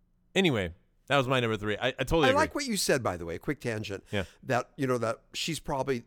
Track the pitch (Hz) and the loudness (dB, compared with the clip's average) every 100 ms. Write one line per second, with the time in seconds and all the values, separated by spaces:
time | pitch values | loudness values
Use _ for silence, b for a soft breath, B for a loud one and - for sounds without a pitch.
0 | _ _ _ - 185 113 87 - _ _ | _ _ _ 2 4 4 0 -6 _ _
1 | - 139 127 131 113 107 107 95 123 - | 0 2 4 2 2 0 -2 0 -2 -2
2 | 131 165 147 277 311 302 277 196 - 147 | 0 4 4 4 2 -2 -4 -2 0 2
3 | 110 87 85 87 - 143 123 110 101 98 | 0 -4 -6 -8 -6 -6 -6 -6 -6 -10
4 | - 101 90 B 131 123 - - 131 123 | -4 -4 -4 B -2 -2 -2 -4 -2 0
5 | 113 113 _ - - 151 - 139 131 123 | 0 -4 _ -8 -6 -6 -4 -4 -2 -4